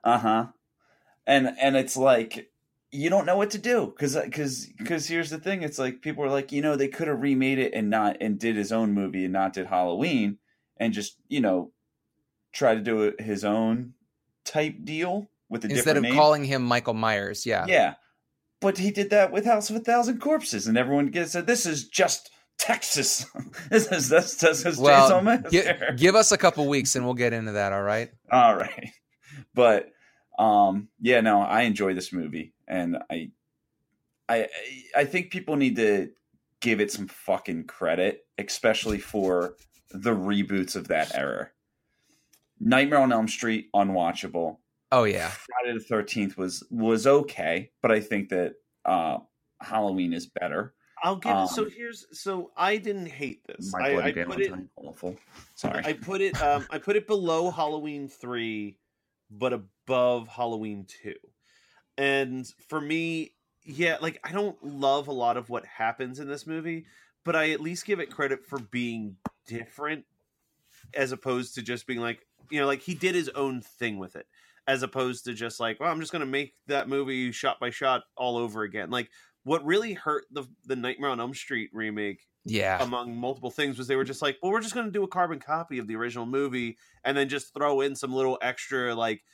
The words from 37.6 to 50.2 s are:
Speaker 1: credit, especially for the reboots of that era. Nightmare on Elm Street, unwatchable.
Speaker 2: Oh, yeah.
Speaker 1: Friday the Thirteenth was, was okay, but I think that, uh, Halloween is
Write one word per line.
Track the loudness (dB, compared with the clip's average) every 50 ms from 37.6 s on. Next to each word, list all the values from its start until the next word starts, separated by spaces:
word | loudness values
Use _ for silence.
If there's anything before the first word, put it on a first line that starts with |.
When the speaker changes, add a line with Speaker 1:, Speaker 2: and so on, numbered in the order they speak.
| -8 -10
Speaker 1:
credit, | -10 -4 -2 0 0 2 2 0 0 -4 _ _ _ -10
especially | -8 -8 -6 -2 0 0 0 2 0 -2 -4 -4
for | -6 -6 -4 -2 0 2 2 0 0 -2 -6 _ -20 _ _ _ _ _
the | -12 -4 -2 0 0
reboots | 0 0 0 0 0 0 0 0 -2 -2 -2 -6
of | -8 -4 -2
that | -2 -2 -2 -2 -2
era. | -4 -2 -2 -4 -6 -8 -10 _ _ _ _ _ _ _ _ _ _ _ _ _ _ _ _ _ _ _ _ _ -4
Nightmare | 0 2 4 4 4 4 4 4
on | 4 6 4
Elm | 2 0 0
Street, | -4 -4 -2 -2 -2 -2 -4 -2 2
unwatchable. | 2 2 2 2 0 0 0 -2 -4 -8 -6 -4 -4 -4 -4 -4 -8 _ _ _ _ _ 2
Speaker 2:
Oh, | 2 4 4
yeah. | 4 2 0 -2 -4
Speaker 1:
Friday | -6 -10 -14 -10 -6 -6 -4 -4 -4 -6
the | -6
Thirteenth | -2 -2 -2 -2 -2 -4 -2 -4 -4 -4 -4
was, | -6 -6 -6 -8 -12 -8
was | -6 -2 2 2 2 4 6 6
okay, | 6 6 4 2 -6 -6 -2 -2 -2 -2 -4 -8 _ _
but | 2 2
I | 2 2
think | 2 0 -4 -4 -4 -2
that, | -2 -2 -2 -2 -4 -10 _ _ _ _ -2
uh, | 0 0 0 0 -2 -4 -6 -8 _ _ _ _ _ _ _
Halloween | -14 -6 -2 -2 -2 0 -2 -2 -2 -2 -4
is | -6